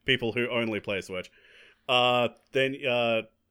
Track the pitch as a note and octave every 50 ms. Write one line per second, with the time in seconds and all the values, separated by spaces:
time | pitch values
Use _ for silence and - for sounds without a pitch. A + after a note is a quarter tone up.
0 | - - C3 A#2 A#2+ A2+ G#2 A#2+ A#2+ A#2 B2 A#2+ A#2 A2+ G#2+ G2+ - A2 G2+ F#2
1 | - - F#2 F2+ F2+ - _ _ _ - - - - - _ _ _ - B2 B2
2 | B2 B2 B2 B2 A#2+ A#2 - - _ _ - C3+ C3+ C3+ C3+ C#3 C3+ C3 A#2+ B2
3 | A#2+ A#2 A2+ A2+ A2 - _ _ _ _